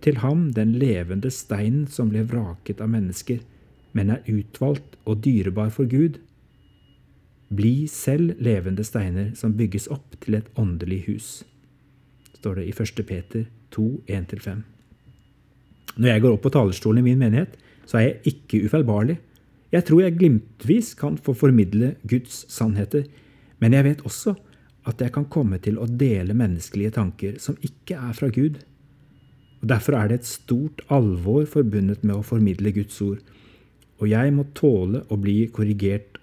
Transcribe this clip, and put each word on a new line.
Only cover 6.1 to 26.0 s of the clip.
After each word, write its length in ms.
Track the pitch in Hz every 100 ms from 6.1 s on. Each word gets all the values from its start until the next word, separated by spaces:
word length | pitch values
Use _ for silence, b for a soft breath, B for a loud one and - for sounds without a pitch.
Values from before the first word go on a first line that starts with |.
| 139 - _ _ _ _ _ _ _ _ _ _ _ -
Bli 360 | 101 110 131 151
selv 480 | - - 147 170 170
levende 440 | 120 101 92 95 107
steiner 480 | 117 92 90 104 113
som 180 | 117 104
bygges 300 | 107 98 -
opp 240 | 139 - -
til 160 | - 107
et 120 | 107 -
åndelig 460 | 101 85 87 92 90
hus», 220 | 104 - - - _ _ _ _ _ _ _ _ _
står 200 | 107 95
det 100 | 87
i 40 |
første 280 | - 107 - -
Peter 380 | 92 87 113 110 - _
to, 320 | - 110 143 -
en 200 | 98 87
til 140 | 101
fem. 200 | 104 101 107 - _ _ _ - _ _ _ _ _ _ - -
Når 120 | 120
jeg 140 | 110
går 120 | 123
opp 80 | 107 131
på 80 |
talerstolen 480 | 143 104 90 110 117
i 40 | 123
min 100 | 127
menighet, 380 | 120 113 - - B B B
så 120 | 113
er 60 | 123
jeg 260 | - -
ikke 300 | - - 160 151
ufeilbarlig. 520 | 156 123 104 117 170 - b b b b
Jeg 100 | 170 170
tror 140 | 160
jeg 160 | 185 170
glimtvis 760 | 175 110 - - 113 220 226 -
kan 180 | 147 156
få 160 | - 127
formidle 600 | 143 120 95 104 127 - 104
Guds 360 | 123 123 - -
sannheter, 540 | - 113 104 98 147 139 B B B B B
men 140 | 113
jeg 100 | 135
vet 200 | 139 147 -
også 280 | - 214 190 b b b b -
at 140 | 113
jeg 100 | 123
kan 120 | 143 143
komme 280 | 160 113 92
til 160 | 104 104
å 80 | 117
dele 480 | 120